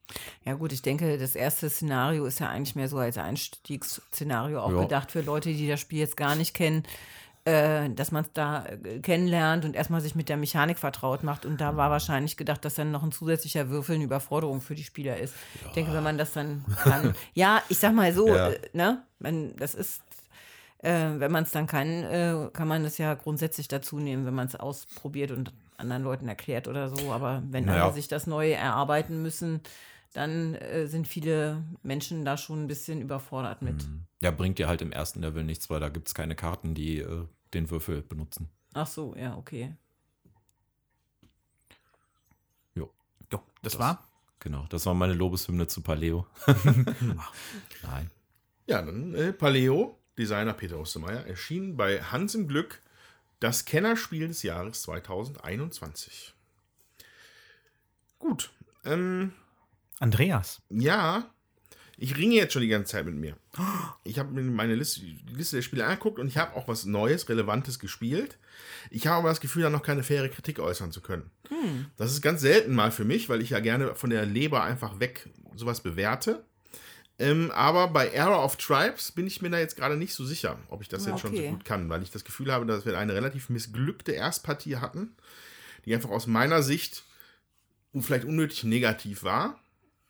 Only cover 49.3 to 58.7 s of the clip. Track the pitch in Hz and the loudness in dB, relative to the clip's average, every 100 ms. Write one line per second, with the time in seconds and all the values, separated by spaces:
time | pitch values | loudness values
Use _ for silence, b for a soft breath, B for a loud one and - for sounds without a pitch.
49.3 | 190 147 135 127 151 247 - _ - 107 | 2 4 6 6 4 2 -4 _ -4 -2
50.3 | 104 110 104 87 80 78 80 85 120 - | 0 0 -2 -6 -8 -8 -8 -6 -8 -8
51.3 | - - 170 190 143 104 202 - 208 202 | -10 -6 -6 -6 0 2 2 0 -2 -2
52.3 | 226 156 143 165 - b b b b b | -2 0 0 -2 -10 b b b b b
53.3 | - 113 120 - 156 214 226 - 160 160 | -2 0 0 0 2 2 0 -2 -4 -4
54.3 | 165 92 85 101 - - 85 101 95 127 | -4 -4 -4 -6 -8 -8 -8 -6 -6 -6
55.3 | 139 80 107 160 - 80 76 - - - | -10 -8 -6 -6 -8 -12 -12 -14 -16 -20
56.3 | _ _ _ _ _ B B B B B | _ _ _ _ _ B B B B B
57.3 | B B B B B B _ _ _ 320 | B B B B B B _ _ _ -2
58.3 | 165 - _ - | -2 -4 _ -20